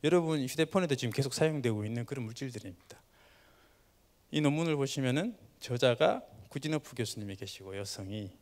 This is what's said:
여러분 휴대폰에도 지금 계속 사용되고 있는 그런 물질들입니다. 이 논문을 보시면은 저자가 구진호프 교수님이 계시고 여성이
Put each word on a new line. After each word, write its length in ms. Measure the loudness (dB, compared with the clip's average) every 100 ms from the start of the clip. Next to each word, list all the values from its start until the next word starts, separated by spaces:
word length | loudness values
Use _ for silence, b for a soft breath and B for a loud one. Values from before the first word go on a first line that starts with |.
여러분 420 | 6 4 4 0
휴대폰에도 500 | 0 0 2 2 2
지금 180 | 0 0
계속 200 | 0 -2
사용되고 520 | 2 2 2 0 0
있는 200 | -2 -4
그런 200 | -4 -6
물질들입니다. 760 | -6 -6 -8 -8 -12 -16 _ -20 _ b b b b b b b b _ _ _ _
이 100 | 2
논문을 340 | 2 2 0
보시면은 640 | 0 0 0 2 2 -2 -6 -20 _
저자가 640 | -6 4 4 6 4 4 -6 -20 -12
구진호프 460 | -6 -2 -2 -4
교수님이 400 | -6 -4 -4 -10
계시고 420 | -10 -10 -12 -10 -8
여성이 540 | -8 -8 -8 -8 -8 -12